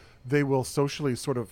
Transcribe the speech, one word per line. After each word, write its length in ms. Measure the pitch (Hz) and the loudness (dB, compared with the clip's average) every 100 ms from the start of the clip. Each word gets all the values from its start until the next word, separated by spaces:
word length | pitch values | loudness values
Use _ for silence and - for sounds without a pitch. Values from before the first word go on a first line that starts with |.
| - - 123 | -20 -20 0
they 160 | 147 | 2
will 220 | 143 135 | 4 2
socially 520 | 123 - 143 - 147 120 | 0 0 0 0 -2 -2
sort 220 | - 123 | -2 -4
of 100 | 110 | -4